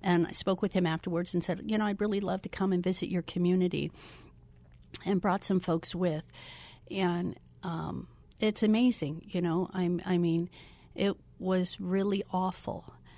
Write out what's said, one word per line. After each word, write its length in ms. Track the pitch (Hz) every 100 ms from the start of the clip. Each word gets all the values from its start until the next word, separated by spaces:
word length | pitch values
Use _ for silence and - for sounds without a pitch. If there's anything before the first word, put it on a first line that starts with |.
And 260 | 185 175 165
I 40 |
spoke 280 | - - 185
with 120 | 202
him 120 | 190 170
afterwards 480 | 160 185 170 175
and 100 | 175
said, 180 | 180 185 214
"You 120 | 214
know, 80 | 214
I'd 140 | 202
really 200 | 208 202
love 220 | 185 185
to 60 | -
come 220 | - 196
and 120 | 180
visit 260 | 185 180 -
your 140 | 180
community," 680 | - 180 175 185 180 160 147 - - - - - - - - - - - -
and 140 | 190
brought 220 | 196 190
some 160 | - 185
folks 340 | 175 165 - 170
with. 280 | 180 156 - - - - - - -
And, 460 | 190 180 175 180 - - -
um, 440 | 175 165 156 - - - - -
it's 220 | 214 208
amazing, 600 | 214 220 247 - 143 160 -
you 140 | 180
know, 280 | 170 165 180
I'm, 280 | 185 175 175 185
I 120 | 175
mean, 320 | 170 165 175 - - - -
it 220 | - 196 - - -
was 380 | 185 185 175 -
really 440 | 185 190 202 196 -
awful. 640 | 185 185 - - - - - -